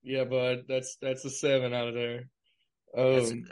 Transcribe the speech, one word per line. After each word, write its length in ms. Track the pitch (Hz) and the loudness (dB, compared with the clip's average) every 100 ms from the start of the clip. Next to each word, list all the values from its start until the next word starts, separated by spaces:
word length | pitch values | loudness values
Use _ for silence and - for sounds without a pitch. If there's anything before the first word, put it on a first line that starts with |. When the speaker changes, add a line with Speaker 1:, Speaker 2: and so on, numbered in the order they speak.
Speaker 1:
Yeah, 220 | 123 131 | -4 -2
bud. 400 | 123 127 127 127 123 | 0 0 0 -2 -2
That's, 280 | 131 131 - | -4 -4 -8
that's 240 | 135 131 | -6 -4
a 60 | 139 | -6
seven 420 | 127 147 135 127 | -2 2 2 2
out 140 | 123 120 | -2 -4
of 60 | |
there. 300 | 117 120 120 127 _ _ _ _ _ _ | -4 -4 -6 -12 _ _ _ _ _ _
Speaker 2:
That's, 360 | 120 131 131 117 | 2 4 6 2
Speaker 1:
Um, 140 | 117 90 | -4 -8